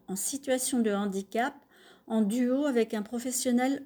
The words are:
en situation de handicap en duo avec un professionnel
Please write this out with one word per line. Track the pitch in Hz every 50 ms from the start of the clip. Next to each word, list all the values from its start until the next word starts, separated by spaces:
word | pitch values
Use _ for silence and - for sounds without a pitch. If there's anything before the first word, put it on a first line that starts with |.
| _
en | - 185
situation | 196 - - - 277 - 269 254 254 254 - - 240
de | 226 214 202
handicap | 196 202 208 190 196 196 - - 220 240 285 277 - - _ - - - - - - _
en | - 226 220
duo | 220 196 220 247 247 247 254 269 294
avec | 294 254 233 220 226 -
un | 214 208
professionnel | - - 240 240 262 247 - - 254 240 240 254 262 277 - -